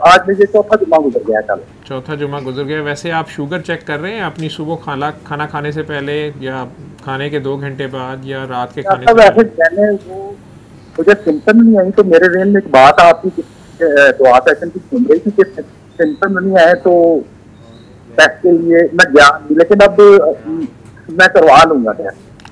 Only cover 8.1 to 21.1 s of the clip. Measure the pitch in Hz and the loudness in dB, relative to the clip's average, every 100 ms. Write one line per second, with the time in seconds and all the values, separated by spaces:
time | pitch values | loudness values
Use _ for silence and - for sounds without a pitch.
8.1 | 135 135 135 131 127 123 - 196 190 127 | -14 -12 -12 -10 -10 -10 -10 -4 -2 0
9.1 | 226 202 185 220 - 165 202 208 196 - | 4 4 4 -2 0 -2 0 -2 -2 -8
10.1 | 381 392 403 - - _ - - - 160 | -16 -16 -18 -20 -20 _ -20 -18 -2 0
11.1 | 202 - 151 196 226 226 208 185 202 196 | 0 -2 -4 2 4 4 4 2 0 2
12.1 | 165 185 175 190 202 - 131 135 147 170 | 4 2 0 0 0 2 4 4 6 4
13.1 | 170 185 175 - - - - 165 143 143 | 4 -2 -8 -12 -16 -20 -4 0 4 2
14.1 | 123 131 123 147 147 170 180 - - - | 4 4 4 2 -2 -6 -12 -8 -4 0
15.1 | 165 208 202 190 - - - _ - 160 | 0 0 0 -2 -2 -16 -18 _ -4 -4
16.1 | 147 196 190 190 190 165 175 185 175 170 | -2 -4 -2 0 2 4 2 2 2 2
17.1 | 156 120 - - - - - - - - | 0 -4 -18 -20 -20 -20 -20 -20 -20 -10
18.1 | - 156 - 180 170 170 165 170 170 175 | 0 0 0 0 0 2 2 2 0 2
19.1 | 139 143 151 147 151 170 202 202 202 202 | 4 4 2 -4 0 2 4 2 6 8
20.1 | 196 156 - 302 165 - - - - - | 8 4 -4 -8 -10 -10 -14 -20 -20 -16